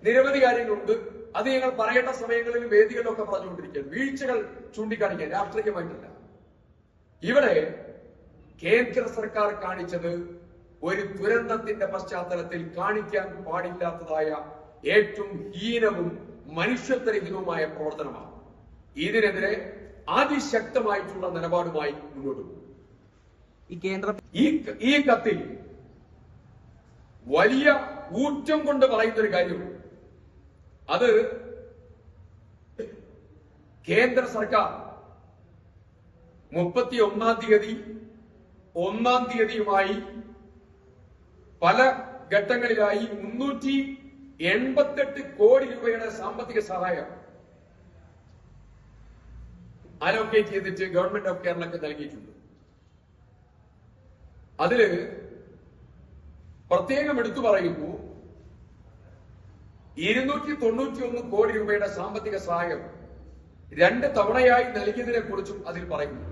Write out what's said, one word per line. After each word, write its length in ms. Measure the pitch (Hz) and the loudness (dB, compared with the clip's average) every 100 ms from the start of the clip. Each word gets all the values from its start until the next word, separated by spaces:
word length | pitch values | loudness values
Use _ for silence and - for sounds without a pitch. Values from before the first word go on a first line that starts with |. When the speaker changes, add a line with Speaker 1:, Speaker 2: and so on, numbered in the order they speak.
| 208 | 6
Speaker 1:
നിരവധി 340 | 254 277 277 | 6 6 6
കാര്യങ്ങളുണ്ട്. 500 | 254 233 226 208 - 226 - - - - | 6 4 0 -2 0 -2 -2 -14 -8 -4
അത് 80 | 240 | 0
ഞങ്ങൾ 160 | 262 254 247 | 2 0 0
പറയേണ്ട 300 | 220 254 254 - | 2 2 0 -4
സമയങ്ങളിലും 480 | 233 233 233 240 233 | -2 -2 0 -4 4
വേദികളിലൊക്കെ 500 | 208 220 240 233 220 202 | 6 6 2 -4 -4 -4
പറഞ്ഞുകൊണ്ടിരിക്കുകയാണ്. 600 | 190 185 170 - 147 135 | -6 -6 -12 -10 -10 -8
വീഴ്ചകൾ 440 | 175 277 269 262 233 202 - - - | -6 -4 -4 -2 -2 -4 -14 -16 -10
ചൂണ്ടിക്കാണിക്കാൻ, 520 | 220 214 202 175 151 - | -6 -2 -2 -2 -4 -4
രാഷ്ട്രീയമായിട്ടല്ല. 720 | - 214 214 180 170 - - - - - _ _ _ _ _ _ _ _ 170 | -4 -4 -4 -4 -8 -12 -18 -20 -20 -20 _ _ _ _ _ _ _ _ 2
ഇവിടെ 240 | 262 254 160 - - - - - - - - - - | 4 4 2 0 -8 -16 -20 -20 -20 -20 -20 -20 -8
കേന്ദ്ര 400 | 170 233 247 254 - - | 2 4 4 -2 -2 -6
സർക്കാർ 320 | 214 214 208 - | -4 0 -2 -2
കാണിച്ചത് 500 | 190 180 175 175 170 175 175 - - - - - 160 | -8 -6 -6 -4 -4 -6 -8 -14 -20 -20 -20 -8 -4
ഒരു 140 | 202 190 - | -2 -4 -2
ദുരന്തത്തിന്റെ 680 | 202 233 - 226 220 208 190 | 2 2 0 -4 -4 -4 -4
പശ്ചാത്തലത്തിൽ 680 | 185 - 180 175 175 165 175 165 165 | -4 -6 -8 -4 -6 -6 -8 -8 -4
കാണിക്കാൻ 520 | 196 214 175 202 - 175 160 | -2 -2 -2 -4 -4 -10 -6
പാടില്ലാത്തതായ 840 | 170 180 180 170 165 160 156 156 151 - - - - - | -6 -6 -6 -6 -6 -4 -2 -2 -4 -10 -16 -20 -8 4
ഏറ്റവും 380 | 208 202 - 208 170 - 175 | 4 4 -4 -8 -8 -10 -8
ഹീനവും 540 | 220 233 214 180 170 - - - - 160 | -4 2 2 2 -6 -6 -16 -20 -10 -4
മനുഷ്യത്വരഹിതവുമായ 1040 | 202 247 - 254 233 208 175 196 175 165 156 | -2 -2 -2 -2 0 -2 -4 -6 -4 -2 -4
പ്രവർത്തനമാണ്. 560 | - 151 151 - - - - - - - - - 139 180 | -4 -8 -6 -10 -10 -16 -20 -20 -20 -20 -20 -18 -4 0
ഇതിനെതിരെ 460 | 226 208 185 196 214 - - - - - 208 | 2 2 0 -2 -2 -6 -14 -18 -14 0 2
അതിശക്തമായിട്ടുള്ള 1040 | 294 285 - 226 - 254 214 196 190 190 180 | 2 0 0 -2 0 -2 0 -2 -4 -6 -6
നിലപാടുമായി 580 | 170 170 175 170 156 147 143 - | -4 0 0 0 -2 -4 -6 -14
മുന്നോട്ട് 280 | 139 135 127 | -10 -8 -8
പോകും. 200 | - - - - - - _ _ _ _ _ _ _ | -12 -16 -20 -20 -20 -20 _ _ _ _ _ _ _
Speaker 2:
ഈ 20 | 175 | -8
കേന്ദ്ര 300 | 190 190 202 202 - - | -4 -4 -4 -6 -8 2
Speaker 1:
ഈ 40 | 302 320 | 2 2
ക-, 120 | - - 233 | -4 -2 2
ഈ 40 | 285 277 | 4 6
കത്തിൽ 300 | 226 226 170 - - - - - - - - - - - - - - _ - - - 120 151 | 4 4 -2 -6 -12 -16 -20 -20 -20 -20 -20 -20 -20 -20 -20 -20 -20 _ -20 -20 -20 0 4
വലിയ 320 | 214 269 294 277 - - - 185 | 6 6 6 4 0 -12 -8 -2
ഊറ്റം 380 | 285 285 302 302 277 | -2 -2 0 0 2
കൊണ്ട് 160 | 277 262 | 4 6
പറയുന്ന 300 | 220 220 220 | 6 2 2
ഒരു 80 | 214 180 | 0 2
കാര്യമുണ്ട്. 420 | 175 170 - - - - - - - - - _ - - - | 0 -4 -8 -14 -18 -20 -20 -20 -20 -20 -20 _ -20 -20 -4
അത് 160 | 170 240 214 254 - - - - - - - - - - - - - _ - 226 - - - - - _ _ - - - | 2 6 6 2 -6 -14 -16 -18 -20 -20 -20 -20 -20 -20 -20 -20 -20 _ -14 -14 -14 -20 -20 -20 -20 _ _ -20 -18 2
കേന്ദ്ര 360 | 175 254 247 240 214 | 4 6 4 0 -4
സർക്കാർ 320 | 208 214 - - - - - - - _ - - - - _ _ - _ - - _ 170 | 2 2 2 -4 -14 -16 -20 -20 -20 _ -20 -20 -20 -20 _ _ -20 _ -20 -20 _ -2
മുപ്പത്തിയൊന്നാം 800 | 175 247 247 247 208 208 226 226 | 0 0 0 2 2 4 0 0
തീയതി, 320 | 226 208 220 226 - - - - - - - - - 170 185 | 4 4 4 -8 -10 -16 -18 -20 -20 -20 -20 -20 -10 -4 -2
ഒന്നാം 360 | 214 240 247 247 | 0 2 2 2
തീയതിയുമായി 640 | 233 214 220 208 196 190 220 - - - - - - _ _ _ - - - _ - - - | 0 0 0 2 2 2 -2 -8 -16 -18 -20 -20 -20 _ _ _ -20 -20 -20 _ -20 -20 2
പല 160 | 170 226 262 254 - - - | 4 6 6 4 -8 -16 0
ഘട്ടങ്ങളിലായി 680 | 202 202 240 240 220 208 214 226 202 | 0 2 0 2 4 4 2 -2 -6
മുന്നൂറ്റി 520 | - 240 277 247 269 277 269 - - - - - 170 | -8 -4 -4 -2 0 0 -2 -8 -18 -20 -20 -4 0
എൺപത്തെട്ട് 680 | 208 262 262 277 - 269 - - - | 2 2 2 2 2 -2 -4 -12 6
കോടി 260 | 214 269 262 | 8 8 4
രൂപയുടെ 360 | - 233 226 226 220 | -2 -2 -2 -4 -6
സാമ്പത്തിക 400 | - - 240 214 208 | -8 -8 -4 -4 -2
സഹായം 380 | 185 180 165 - - - - - - _ - - - - - - - - - - - - - - - - - - - - - - - 165 | -4 -2 -2 -6 -14 -20 -20 -20 -20 _ -20 -20 -20 -20 -20 -20 -20 -20 -20 -20 -20 -20 -20 -20 -20 -20 -20 -20 -20 -20 -20 -20 -4 0
അലോക്കേറ്റ് 460 | 220 214 220 208 | 0 4 2 2
ചെയ്തിട്ട് 320 | 196 185 165 185 | -4 -4 -6 0
Government 320 | 175 190 208 190 | 0 0 -2 -4
of 60 | 175 | -2
Kerala-ക്ക് 360 | 180 170 170 170 | -4 -4 -6 -6
നൽകിയിട്ടുണ്ട്. 500 | 151 151 143 110 101 - - _ _ _ _ _ _ _ _ _ _ _ _ _ _ _ - - - - - - | -8 -8 -12 -14 -20 -20 -20 _ _ _ _ _ _ _ _ _ _ _ _ _ _ _ -20 -20 -20 -20 -20 -2
അതില് 240 | 170 240 202 175 - - - - - - - - - - - - - - - - - | 2 6 4 4 -4 -12 -16 -20 -20 -20 -20 -20 -20 -20 -20 -20 -20 -20 -20 -20 0
പ്രത്യേകം 460 | 180 190 277 294 262 | 0 2 0 0 -2
എടുത്തു 180 | 226 180 233 | -2 0 2
പറയുന്നു, 440 | 190 175 - - - - - - - - - - - - - - - - - - - - - - - 180 | 4 2 -4 -8 -10 -14 -18 -20 -20 -20 -20 -20 -20 -20 -20 -20 -20 -20 -20 -20 -20 -20 -20 -20 -4 0
ഇരുന്നൂറ്റി 440 | 247 269 294 294 294 | 0 0 -2 -4 0
തൊണ്ണൂറ്റിയൊന്ന് 600 | 226 233 226 - 240 240 - | 0 0 -4 -4 -6 -6 -2
കോടി 200 | 202 220 214 | 2 2 2
രൂപയുടെ 300 | 208 208 202 180 | 0 0 0 -4
സാമ്പത്തിക 400 | 196 208 208 190 175 | -6 -6 -6 -6 -2
സഹായം 340 | 170 175 151 - - - - - - - - - 147 | -2 -2 -6 -8 -18 -20 -20 -20 -20 -20 -20 -14 4
രണ്ട് 260 | 180 240 277 226 | 4 6 0 2
തവണയായി 480 | 202 247 247 247 247 214 | 4 6 8 8 4 -2
നൽകിയതിനെ 460 | 208 233 240 233 208 | -2 -2 -2 -2 -2
കുറിച്ചും 300 | 190 190 208 - | -6 -6 -10 -10
അതിൽ 140 | 170 165 | -10 -6
പറയുന്നു. 300 | 147 143 123 - | -4 -4 -8 -12